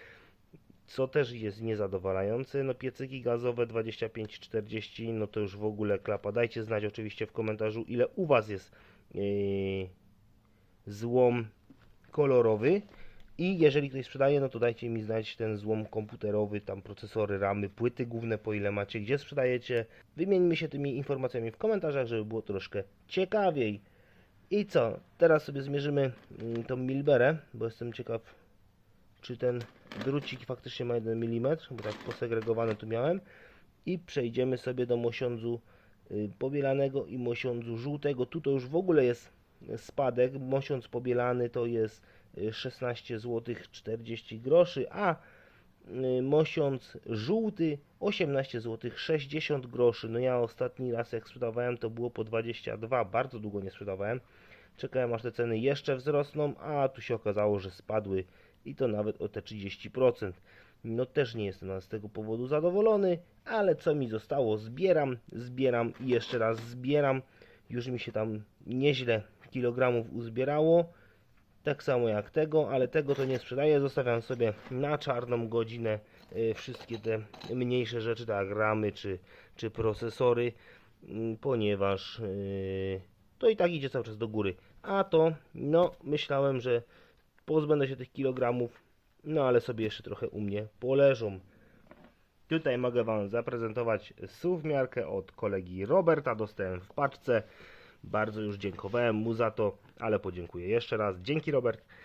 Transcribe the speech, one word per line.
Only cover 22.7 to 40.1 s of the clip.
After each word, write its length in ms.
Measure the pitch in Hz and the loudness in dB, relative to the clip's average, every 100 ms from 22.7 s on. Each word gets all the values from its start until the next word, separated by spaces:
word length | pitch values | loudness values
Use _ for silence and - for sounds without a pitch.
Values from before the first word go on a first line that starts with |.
| 104 - _ - | -6 -8 _ -6
ciekawiej. 720 | 185 185 214 190 147 110 104 - _ - - _ _ - | -2 2 4 2 2 0 -2 -10 _ -20 -20 _ _ -2
I 140 | 208 208 | 0 2
co? 340 | 143 113 - - - | 2 2 0 -10 4
Teraz 260 | 165 156 | 6 6
sobie 180 | - 139 | 4 -6
zmierzymy, 500 | 135 143 143 143 135 120 - - | -4 -2 2 2 2 -2 -14 -10
mm, 220 | 113 117 | -6 -4
tą 140 | 117 127 | -2 -2
Milberę, 600 | 127 135 143 131 127 160 - | 0 0 6 6 6 4 -4
bo 120 | 117 113 | -6 -6
jestem 280 | - 120 | -6 -8
ciekaw, 420 | 113 120 117 - - _ _ - _ _ _ _ _ | -8 -6 -6 -6 -20 _ _ -20 _ _ _ _ _
czy 160 | - 123 | -12 -2
ten 220 | 123 123 110 - - - 131 | -2 -2 -6 -16 -16 -6 -2
drucik 400 | 143 143 131 - | -2 -4 -10 -8
faktycznie 400 | 123 123 - 123 | -10 -10 -8 -2
ma 100 | 120 | -2
jeden 240 | 110 113 | 0 -2
milimetr, 480 | 117 117 127 160 - | 0 0 0 -2 -4
bo 120 | 117 | -8
tak 100 | 110 | -8
posegregowane 800 | 104 - - 120 113 110 113 117 107 | -8 -10 -6 -2 -2 0 2 2 -2
tu 120 | 110 | -2
miałem. 340 | 113 143 190 - - - - - _ - | 0 0 0 -4 -20 -20 -20 -20 _ -6
I 140 | 180 | -6
przejdziemy 580 | - 147 120 123 127 127 | -4 -4 -2 0 0 0
sobie 280 | - 127 120 | -2 -2 0
do 120 | 120 | 0
mosiądzu, 640 | 120 113 123 120 117 117 - - - _ - | 0 -2 -4 -2 -4 -4 -8 -20 -20 _ -8
y, 180 | 104 104 - | -4 -4 -4
pobielanego 640 | 135 143 135 139 139 135 87 | -4 0 0 2 2 0 -4
i 120 | 123 | -4
mosiądzu 600 | 120 120 127 120 117 113 | -4 -2 -2 -4 -4 -6
żółtego. 480 | 131 147 147 127 123 | -4 -2 -2 -2 -2
Tu 160 | 165 | -2
to 100 | 143 | 0
już 160 | 135 123 | 0 0
w 80 | 165 | 0
ogóle 300 | 185 156 123 | 4 6 6
jest 360 | 120 - - _ _ - 110 | 2 -6 -20 _ _ -12 -12
spadek. 560 | - - 131 | -6 0 0